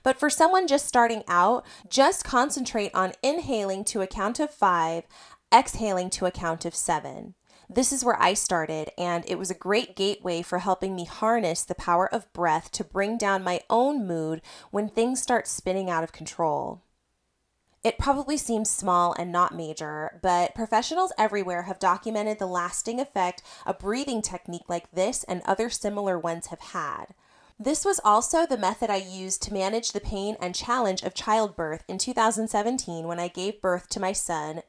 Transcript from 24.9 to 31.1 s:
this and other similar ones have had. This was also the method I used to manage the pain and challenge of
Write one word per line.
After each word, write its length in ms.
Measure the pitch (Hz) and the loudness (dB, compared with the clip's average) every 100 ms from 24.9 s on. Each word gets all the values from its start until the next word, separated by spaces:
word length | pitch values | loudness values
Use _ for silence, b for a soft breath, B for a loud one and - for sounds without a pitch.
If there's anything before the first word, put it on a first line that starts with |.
this 320 | 175 196 - | -2 0 -2
and 180 | - 185 - | -4 -4 0
other 220 | 196 233 | 0 0
similar 480 | - 208 202 202 175 | -4 -4 -2 -2 -2
ones 280 | 170 170 - | -2 -6 -8
have 120 | 170 | -12
had. 480 | - - 147 - - - b b b b | -10 -8 -6 -8 -12 -20 b b b b
This 240 | 226 311 | -2 0
was 160 | 403 381 208 | 2 2 6
also 400 | 208 - 330 330 | 4 4 2 2
the 120 | 247 | 2
method 340 | 190 220 226 | 0 0 0
I 60 | 196 | -2
used 440 | 190 185 190 190 | -4 -8 -6 -6
to 100 | - | -4
manage 400 | 202 190 226 226 | -2 0 0 -2
the 60 | 202 | -4
pain 360 | - 196 202 220 | -4 -4 -4 -4
and 140 | 180 | -6
challenge 480 | 185 - 254 214 185 | -4 -2 0 2 0
of 140 | 190 | -4